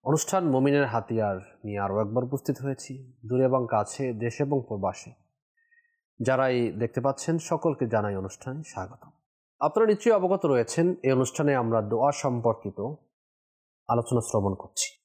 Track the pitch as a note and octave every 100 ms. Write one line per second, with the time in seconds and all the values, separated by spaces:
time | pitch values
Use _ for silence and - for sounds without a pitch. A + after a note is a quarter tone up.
0 | C3 D3+ - F#3+ E3+ C3 C#3 C#3+ C3+ A2+
1 | - A2+ G#2 F#2+ - - G#2 G2+ G2 G2+
2 | G#2 A#2 B2+ C#3 - C3+ C3+ C3+ - C3
3 | B2+ _ A2 B2+ C3 C3 A#2 A2 G2+ -
4 | C3 A2 A#2 - C#3 C#3+ - G#2 F#2+ -
5 | - - _ _ _ _ _ _ _ _
6 | _ _ A#2 C3 C3 B2 A#2 F#2 A#2 -
7 | C3+ C3+ - E3 - D#3+ E3+ C#3 A#2+ A2
8 | G#2 G2 F#2+ - C3 C#3+ D#3 - F#2+ -
9 | - _ _ _ _ _ D3 G#3+ A3 G#3
10 | A#3 G#3+ F3+ F#3+ D#3 B2+ A2+ - E3+ F3+
11 | C3 C3 B2+ - D3 C3+ A2+ A2+ G#2 A2
12 | C3+ C#3+ C#3 A#2+ A#2 A2 G2+ G2 A2+ D3+
13 | _ _ _ _ _ _ _ _ - A#2+
14 | A#2 A#2+ - G#2+ G2 F#2+ - - - -